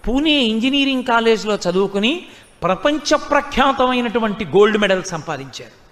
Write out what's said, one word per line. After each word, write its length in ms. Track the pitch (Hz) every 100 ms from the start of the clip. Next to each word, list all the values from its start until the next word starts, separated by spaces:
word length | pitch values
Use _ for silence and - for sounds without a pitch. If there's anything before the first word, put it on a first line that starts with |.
| -
పూణే 320 | 254 311 294
ఇంజనీరింగ్ 640 | 233 220 254 277 277 262
కాలేజ్లో 500 | 240 233 226 220 202
చదువుకుని 720 | 202 175 175 196 196 220 349 - - - _
ప్రపంచ 540 | 170 185 294 - - 294
ప్రఖ్యాతమైనటువంటి 1300 | - 285 370 - 269 262 254 247 240 233 220 202
గోల్డ్ 340 | 180 175 214 214
మెడల్ 240 | 208 185
సంపాదించారు. 800 | 180 165 156 143 135 - 123 - -